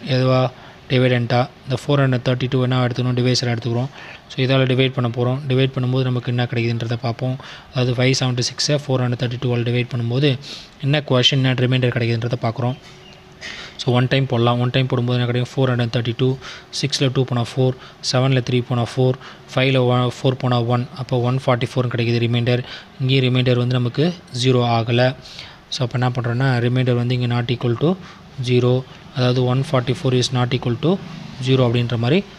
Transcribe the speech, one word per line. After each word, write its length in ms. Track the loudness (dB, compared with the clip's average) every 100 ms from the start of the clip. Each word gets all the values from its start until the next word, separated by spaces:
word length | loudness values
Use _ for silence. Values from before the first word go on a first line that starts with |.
| -2
எதுவா? 420 | 0 2 2 0 -4 -20 -20 -2
டிவைடெண்ட்டா. 600 | 2 4 2 2 0 0 -4 -6
இந்த 100 | -6 0
ஃபோர் 140 | 2
ஹண்ட்ரட் 220 | 4 2
தேர்ட்டி 220 | 0 -2 0
டூ 120 | 0
என்ன 240 | 0 2 0
எடுத்துக்கணும்? 300 | 0 -2 0
டிவைசரா 340 | 2 2 0
எடுத்துக்கிறோம். 340 | -2 -2 -2 -4 -8 -18 -20 -14
So, 80 | -4
இதால 280 | 0 2 2
divide 200 | 2 0
பண்ண 180 | 0 -2 0
போறோம். 220 | -2 -2 -2
Divide 220 | 0 0 0
பண்ணும்போது 260 | -2 0
நமக்கு 260 | 0 -2 -2
என்ன 160 | -2
கிடைக்குதுன்றதை 520 | -2 0 -2 -2 -4 -4
பார்ப்போம். 340 | -4 -4 -4 -6 -10 -18 -8
அதாவது, 280 | -2 0 2
ஃபைவ் 120 | 2 2
செவன்ட்டி 200 | 0 -2
சிக்ஸை 380 | -4 -4 -2 -2 0
ஃபோர் 140 | 0
ஹண்ட்ரட் 200 | 0 -2
தேர்ட்டி 140 | -4 -2
டூ 140 | -2
ஆல் 80 | -2
divide 260 | 0 -2 -2
பண்ணும்போது 440 | -2 -2 0 2 0 -6 -16 -18 -6
என்ன 180 | 0 0
question, 300 | 2 2 4
என்ன 220 | 4 2
remainder 440 | 2 2 2 2 0
கிடைக்குதுன்றதை 360 | 0 0 -2 -2
பார்க்குறோம். 340 | -2 -2 -4 -4 -14 -20 -20 -20 -20 -18 -14 -14 -16 -6
So, 180 | 0
one 120 | 2 4
time 200 | 2 2
போடலாம். 340 | 2 2 2
One 100 | 0
time 160 | 0 0
போடும்போது 320 | 0 0 0
என்ன 120 | 0
கிடைக்கும்? 220 | -2 -2
ஃபோர் 180 | 0 0
ஹண்ட்ரட் 260 | 2 0 -2
தேர்ட்டி 180 | -2 0
டூ, 200 | 0 -2 -8 -18 -12 -6
சிக்ஸில் 320 | -4 0 0
டூ 120 | 0
போனா 200 | 0 -2 -2 0
ஃபோர், 180 | 0 0 -12 -12 -2
செவனில் 320 | 0 2 2 2
த்ரீ 140 | -2 0
போனா 160 | -2 -2 2
ஃபோர், 180 | 2 0 -6 -20 -6
ஃபைவ்ல 320 | 0 2 4 4
ஒன், 260 | 2 0 0
ஃபோர் 160 | -2 0
போனா 240 | 0 0
ஒன். 240 | 2 0 -2 -8
அப்போ 240 | -4 -2
ஒன் 200 | 0 0 0
ஃபார்ட்டி 220 | 0 0
ஃபோர்னு 180 | -2 -2
கிடைக்குது 260 | 0 0 2 2
remainder. 380 | 0 2 0 -2 -14 -18 -6
இங்கேயும் 240 | 2 2
remainder 320 | 4 2 2 2
வந்து 180 | 2
நமக்கு 400 | 0 0 0 0 -2 -10 -2
ஜீரோ 180 | 2 2 2 0
ஆகல. 380 | 2 2 2 0 -14 -18 -18 -20 -12
So, 180 | -4 -4
அப்போ 120 | 0
என்ன 100 | -2
பண்றோம்னா, 540 | -2 -2 0 0 2
remainder 320 | 2 0 2
வந்து 240 | 0 0 0
இங்க 160 | 0
not 120 | 0 0
equal 340 | 0 0 0
to 160 | 0 0 -6 -20 -20 -10 0
zero. 360 | 2 4 2 -2 -18 -12 -2
அதாவது, 280 | 0 2
ஒன் 200 | 2 0 0
ஃபார்ட்டி 220 | 0 0 -2
ஃபோர் 200 | 0 0
is 60 | 0
not 160 | 0 0 0
equal 180 | -2 -2
to 160 | 0 -2 -4 -14 -16 -8 0
zero 140 | 4 4
அப்படின்ற 300 | 2 0 -2
மாதிரி 280 | 2 0 0